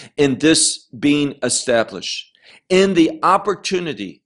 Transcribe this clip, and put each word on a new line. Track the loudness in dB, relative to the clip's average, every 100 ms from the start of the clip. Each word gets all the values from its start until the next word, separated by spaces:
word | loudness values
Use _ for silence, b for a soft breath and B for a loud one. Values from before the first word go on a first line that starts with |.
| B 0
in | 0 2
this | 2 4 2 -4 _ -4
being | 0 0 -2 -4
established, | -4 -4 0 0 0 -6 -10 -12 -14 b b b 0
in | 2 4
the | 4 2 2
opportunity. | 2 2 0 -6 -4 -4 -4 -8 -12 -14